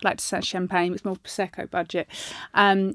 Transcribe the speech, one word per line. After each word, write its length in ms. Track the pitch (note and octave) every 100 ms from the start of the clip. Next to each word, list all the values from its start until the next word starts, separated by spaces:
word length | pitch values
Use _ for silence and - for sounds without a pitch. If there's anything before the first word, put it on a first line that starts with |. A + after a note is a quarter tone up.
I 40 | G3
like 80 | -
to 60 | -
sound 180 | F#3
champagne. 500 | - F#3 F3+ F#3 F3
It's 120 | F3+ G3+
more 100 | F#3
Prosecco 540 | - - F#3 - -
budget. 360 | F3+ E3 F3+ - - - - -
Um, 400 | - G3+ G3 F#3+